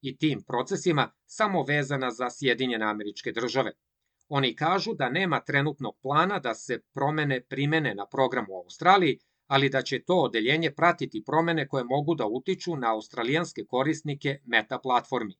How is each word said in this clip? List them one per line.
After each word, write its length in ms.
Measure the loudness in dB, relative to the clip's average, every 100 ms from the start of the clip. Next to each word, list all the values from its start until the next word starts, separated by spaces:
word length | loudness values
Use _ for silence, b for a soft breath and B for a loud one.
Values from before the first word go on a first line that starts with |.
i 160 | -10 -2
tim 260 | -2 -2 -4
procesima 640 | -4 -2 -2 0 2 0 _ _
samo 380 | -2 0 0
vezana 480 | 0 0 0 -2 -4
za 180 | -4 -6
Sjedinjene 560 | -2 0 0 0 0 -2
Američke 460 | -2 -6 -8 -8
Države. 400 | -4 -2 0 -2 -4 _ _ _ _ _
Oni 260 | 0 0 0
kažu 380 | 0 0 -2
da 160 | -2 -2
nema 300 | 0 0 0
trenutnog 580 | 0 0 0 -4 -8 -8
plana 380 | -2 2 2 0
da 140 | -4
se 260 | -6 -4 -6 _
promene 480 | -2 0 2 0 -2
primene 540 | -4 -2 0 2 0 -4
na 120 | -6
programu 400 | 0 2 2 -4
u 40 | -10
Australiji, 560 | -14 -2 6 6 6 0 b b _
ali 220 | 2 4
da 120 | 2
će 180 | -2 -6
to 160 | 2 2
odeljenje 560 | 4 2 2 2 0
pratiti 520 | 2 2 2 -4 -8 -2
promene 420 | 0 2 0 -2
koje 160 | -4
mogu 320 | 0 -2 0 -2
da 100 | -2
utiču 500 | -2 -4 -6 -4 -2
na 180 | 0
australijanske 720 | -2 -4 -6 0 0 -2 -8 -4
korisnike 760 | 0 0 0 -4 -4 -4 -4 0
Meta 340 | 0 0 -6
platformi. 560 | 2 0 2 -4 -4 -10